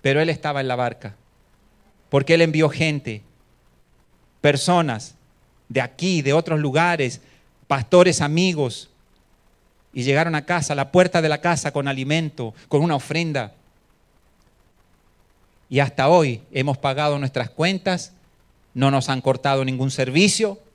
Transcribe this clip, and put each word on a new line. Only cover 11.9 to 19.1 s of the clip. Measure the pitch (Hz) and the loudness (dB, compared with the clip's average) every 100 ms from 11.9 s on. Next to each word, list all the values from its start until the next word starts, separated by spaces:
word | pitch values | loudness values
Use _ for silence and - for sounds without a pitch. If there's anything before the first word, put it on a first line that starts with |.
| 135 131 160 156 - 117 - - | -4 -2 -2 -2 -8 -10 -12 -2
con | 147 | 0
una | 170 143 | 2 -2
ofrenda. | - 165 165 139 107 _ _ _ _ _ _ _ _ _ _ _ _ _ _ _ _ _ _ _ _ _ _ | -2 -4 -2 -4 -8 _ _ _ _ _ _ _ _ _ _ _ _ _ _ _ _ _ _ _ _ _ _
Y | 127 | 0
hasta | 135 - 135 | 0 0 4
hoy | 175 147 113 - | 4 4 -4 -8
hemos | 135 139 139 | -4 -4 -2
pagado | 139 135 151 143 | -4 -2 -2 -2
nuestras | 135 131 120 | -4 -6 -8
cuentas, | - 170 190 196 175 - _ _ _ _ _ _ | -4 -2 -2 -4 -4 -6 _ _ _ _ _ _
no | 123 139 | 0 2
nos | 139 | 2
han | 131 | -2